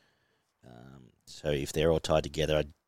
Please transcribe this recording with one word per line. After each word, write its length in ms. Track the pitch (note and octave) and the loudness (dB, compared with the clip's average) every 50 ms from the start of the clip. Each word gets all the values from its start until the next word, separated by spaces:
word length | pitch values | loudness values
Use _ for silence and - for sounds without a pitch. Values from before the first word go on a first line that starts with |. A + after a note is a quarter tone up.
| _ _ _ _ _ _ _ _ _ _ _ _ _ | _ _ _ _ _ _ _ _ _ _ _ _ _
Um, 440 | B1 B1 A#1+ B1 C2+ C2+ C#2 B1+ - _ _ _ | -20 -20 -20 -20 -20 -20 -20 -20 -20 _ _ _
so 240 | - - - - D#2 | -20 -20 -6 -2 -2
if 220 | D2 C#2 C#2+ - | 0 0 -2 -2
they're 200 | - D#2 D2+ E2 | 0 2 4 4
all 80 | D#2+ D#2 | 4 2
tied 240 | - - D#2 D#2 D2 | 2 2 0 0 0
together, 340 | D2 C#2 D#2 D2+ D2+ D#2 | -2 -4 -4 -2 0 0
I 60 | D2+ D2+ D2 - _ _ | 0 -2 -4 -10 _ _